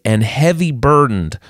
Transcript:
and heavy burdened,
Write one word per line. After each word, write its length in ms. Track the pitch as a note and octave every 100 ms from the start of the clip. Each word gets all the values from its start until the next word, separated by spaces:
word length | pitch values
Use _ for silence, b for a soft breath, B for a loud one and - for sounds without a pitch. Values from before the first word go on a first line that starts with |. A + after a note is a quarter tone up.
and 200 | G#2+ A2
heavy 480 | A2 C3 D#3+ E3+ F3
burdened, 640 | B2+ C#3 D3 C#3 G2+ D#2 -